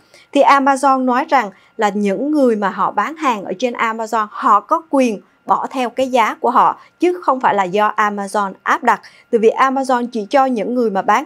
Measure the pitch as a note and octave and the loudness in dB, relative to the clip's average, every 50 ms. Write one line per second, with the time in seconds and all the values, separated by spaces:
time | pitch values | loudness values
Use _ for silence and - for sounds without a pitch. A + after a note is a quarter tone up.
0 | _ _ - - _ _ - C#4+ - - C#4 C#4 C4 C#4 C#4 C4 C#4 C4+ C4+ C4 | _ _ -20 -20 _ _ 0 2 4 6 4 4 4 2 0 2 2 2 2 2
1 | B3+ B3+ A#3+ B3+ C4 - D4 C4 A3 G3 - _ _ _ _ - A3 G#3 F#3+ G#3 | 2 0 0 0 0 0 0 0 0 -2 -6 _ _ _ _ -2 -2 -2 0 0
2 | G#3 G3+ G3 F#3+ B3+ D4 D4+ D4 C4+ B3 A3 G#3 G#3 F#3 F#3+ G3+ F#3 - - G3+ | -2 -2 -2 -2 -2 -2 0 2 2 2 2 2 0 -2 -2 -2 -2 -2 -2 -2
3 | G3+ B3+ D#4+ D#4+ D#4 C4+ A3+ G3+ F3 - F#3 F#3 B3+ B3 A#3+ - - A3+ A3+ A3+ | -4 -4 -6 -4 -2 -2 -2 -2 -6 -8 -6 -4 -4 -6 -4 -4 -4 -4 -4 -6
4 | A3+ A3 A#3 A3 G#3+ G#3 - - B3 C4+ G#3+ G#3 G#3 - D#4 E4 D#4+ _ - C4+ | -6 -4 -2 -2 -4 -4 -6 -4 2 2 2 2 2 0 -2 -2 -2 _ 0 0
5 | B3+ A#3+ G#3 F#3+ - _ _ _ _ - G3 - - B3+ - C4+ B3+ A3+ A3+ - | 2 0 -2 -4 -10 _ _ _ _ -2 -2 -2 -2 -4 -6 -6 -6 -4 -4 -4
6 | C4 C4 B3+ B3 G#3+ A3+ D4+ - - - B3 A#3 F3+ D#3 - - - - _ _ | -4 0 0 0 0 0 -2 -2 -2 0 2 4 4 2 2 -2 -8 -20 _ _
7 | D#4 F4 F4+ F4 - D#4+ C4+ C4 - - F3+ G3+ F#3+ F3+ F3 G#3 G#3 G#3+ - - | -2 -2 -2 0 -2 -2 -2 0 0 0 0 0 -2 -2 0 0 0 0 0 -2
8 | G#3+ G#3 G3+ G3+ G3+ G3 - G#3+ G3+ F#3+ F#3+ - - - B3+ - B3+ A3+ G#3 - | -2 -2 -4 -6 -8 -6 -4 -4 -4 -4 -6 -8 -4 -2 -2 0 0 0 0 0
9 | - - - - _ _ - A3 G#3+ A3 - - C4 C4+ C4 C4+ C4+ C4 B3+ A#3+ | -2 -10 -20 -20 _ _ 0 2 2 2 2 2 2 0 0 -2 -2 0 0 -2
10 | A#3+ A#3+ - A3+ G3+ G3 - C#4 C4 C4+ B3+ G#3+ F#3 G3 B3 B3+ A#3+ A3 G3 F#3+ | -2 -4 -6 -8 -4 0 2 2 2 2 0 -2 -4 -2 -2 -2 -2 0 -2 0
11 | F3+ G3+ G#3 A#3+ D4+ | 0 2 2 0 0